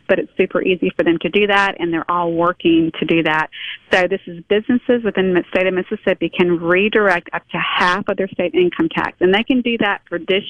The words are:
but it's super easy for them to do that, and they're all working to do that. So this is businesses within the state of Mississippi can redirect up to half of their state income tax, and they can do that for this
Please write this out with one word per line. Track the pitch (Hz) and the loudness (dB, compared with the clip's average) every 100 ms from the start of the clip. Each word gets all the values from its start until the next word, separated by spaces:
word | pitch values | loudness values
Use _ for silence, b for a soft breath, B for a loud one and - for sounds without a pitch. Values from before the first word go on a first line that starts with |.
| - | -2
but | 185 | 0
it's | - - | -2 -2
super | 190 180 | -2 0
easy | - 180 185 - | -2 0 -2 0
for | |
them | 170 165 | 0 0
to | 175 | 0
do | 202 202 | 0 2
that, | 202 196 - | 2 0 -2
and | 170 | -4
they're | 165 - | -4 -4
all | 175 170 | -2 -2
working | 165 170 175 175 165 160 - | 0 0 0 2 4 2 -2
to | 156 | 0
do | 165 | 0
that. | 160 156 156 B B B - | 2 0 -2 B B B -2
So | 190 180 | 0 2
this | 190 - | -2 -8
is | 170 - | -10 -2
businesses | 208 220 247 - 240 | 0 2 0 2 0
within | 220 190 190 | 0 0 2
the | 175 - | 0 0
state | 185 185 | 0 0
of | |
Mississippi | 185 185 214 - 180 170 | -2 -4 -4 -2 -2 -2
can | - 175 170 | 0 0 2
redirect | 170 180 214 220 208 175 - | 2 2 2 2 2 0 -2
up | 170 - | -12 -8
to | 170 | -6
half | - - 180 180 208 | -4 0 0 0 -2
of | 196 | -4
their | 196 | -4
state | - 180 359 | -4 -2 2
income | 349 - 165 | 0 0 -2
tax, | - - - | -2 -4 0
and | 180 | 2
they | 202 | 2
can | 233 254 | 2 0
do | 240 233 | 0 0
that | 208 196 - | -2 -2 -6
for | 175 | -8
this | 170 190 | -2 -2